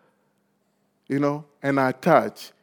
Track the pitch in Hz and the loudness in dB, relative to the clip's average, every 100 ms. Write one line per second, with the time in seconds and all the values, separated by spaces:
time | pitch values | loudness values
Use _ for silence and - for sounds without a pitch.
0 | _ _ _ _ _ _ _ _ _ _ | _ _ _ _ _ _ _ _ _ _
1 | - 139 143 147 156 _ 143 139 131 123 | -8 -4 -2 -4 -12 _ -4 0 -2 -2
2 | - 147 110 - - _ | 2 4 2 -6 -20 _